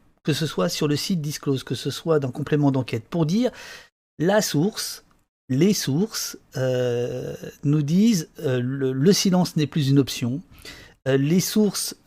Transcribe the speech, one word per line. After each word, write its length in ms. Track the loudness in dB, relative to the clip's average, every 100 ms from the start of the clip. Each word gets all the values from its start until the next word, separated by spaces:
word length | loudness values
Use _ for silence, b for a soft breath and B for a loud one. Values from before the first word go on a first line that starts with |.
| _ _
que 80 | -4
ce 140 | -2 -2
soit 220 | -2 -2
sur 200 | 0 0
le 80 | 0
site 240 | -2 -4
Disclose, 420 | -4 -6 -4 -4
que 120 | -4
ce 160 | -6 -6
soit 280 | -6 0 0
dans 120 | 0
Complément 420 | -6 -2 2 2
d'enquête, 320 | 2 -2 -6 -4
pour 180 | -2 0
dire 240 | 0 -2 B B B B _ _ -4
la 240 | 0 2
source, 640 | 2 0 0 -2 -8 -12 -18 _ _ _ -4
les 260 | 2 2
sources, 640 | 2 0 0 -2 -4 -8 -12 _ -4
euh, 800 | -2 0 0 -2 -4 -6 -8 -10 -14 -6
nous 200 | 0 0
disent, 480 | 2 4 4 4 -2 -6
euh, 200 | -2 0
le, 320 | -2 -2 -2
le 200 | 2 4
silence 440 | 4 4 2 2 0
n'est 120 | -2
plus 220 | 0 4
une 80 | 4
option. 400 | 4 0 -4 -4 -8 B B B B _ -2
Euh, 100 | 0
les 220 | 2 2
sources, 560 | 2 2 2 0 -8 -10